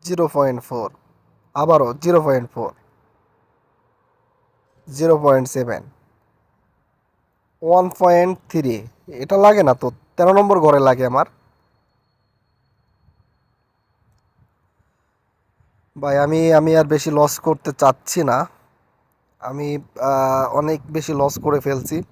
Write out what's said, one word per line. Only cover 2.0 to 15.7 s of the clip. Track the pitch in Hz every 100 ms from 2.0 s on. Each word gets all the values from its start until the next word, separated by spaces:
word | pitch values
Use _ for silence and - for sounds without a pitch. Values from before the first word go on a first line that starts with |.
| 165 175
পয়েন্ট | 156 135 120
ফোর, | - 110 - _ _ _ _ _ _ _ _ _ _ _ _ _ _ _ _ _ _ _ _ -
জিরো | 135 165 156
পয়েন্ট | 147 135 123
সেভেন, | 135 123 95 - _ _ _ _ _ _ _ _ _ _ _ _ _ _ _ _ _
ওয়ান | 160 180 180 -
পয়েন্ট | 180 175 180 185 _
থ্রি, | 165 139 110 110 _ -
এটা | 139 135 196
লাগে | 208 214
না | 156
তো, | 127 127 - _ -
তেরো | 175
নম্বর | 196 202 202
ঘরে | 156 143
লাগে | 135 127 127
আমার। | 127 156 _ _ _ _ _ _ _ _ _ _ _ _ _ _ _ _ _ _ _ _ _ _ _ _ _ _ _ _ _ _ _ _ _ _ _ _ _ _ _ _ _ _ _ _